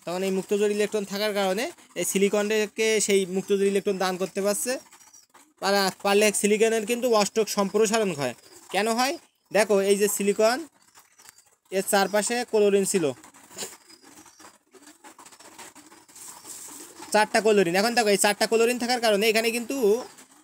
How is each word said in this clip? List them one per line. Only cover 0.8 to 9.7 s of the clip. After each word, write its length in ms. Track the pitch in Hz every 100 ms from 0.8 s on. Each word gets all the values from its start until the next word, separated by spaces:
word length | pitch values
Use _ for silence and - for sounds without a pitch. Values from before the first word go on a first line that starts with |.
| 208 214 202
থাকার 220 | 196 214 202
কারণে 240 | 196 190 302 - - -
এই 60 | 175
সিলিকনকে 760 | 190 196 208 208 220 208 - 220 220 208
সেই 160 | 202 185 190
মুক্তজোড় 320 | 185 202 196
electron 240 | 196 196 190
দান 100 | 185 180
করতে 180 | 185 - 196
পারছে। 260 | 196 240 262 - - _ - _ - _ -
পারা-, 320 | 185 202 190 - 202
পারলে 220 | 202 214 202
সিলিকনের 420 | 208 208 220 226 208
কিন্তু 160 | 240 247 220
অষ্টক 260 | 196 226 208 -
সম্প্রসারণ 540 | 196 208 220 226 202 147
হয়। 140 | 131 117 - - -
কেন 140 | 180 214 226
হয়? 140 | 262 320 _ _ _
দেখো 240 | 190 214